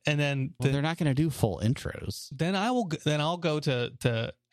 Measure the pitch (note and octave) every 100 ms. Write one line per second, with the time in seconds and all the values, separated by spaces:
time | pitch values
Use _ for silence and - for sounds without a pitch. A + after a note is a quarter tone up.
0 | - D3 C#3+ C#3 C3 - C3+ C#3 D#3 E3
1 | D#3 C3 D#3+ - A2+ E2 G#2+ - - -
2 | - - - C3+ E3 F#3+ A3 B3+ G3 D#3
3 | D3+ D3+ D3+ F3 E3 D3+ D3 B2 A#2+ -
4 | B2+ A2+ A2+ - _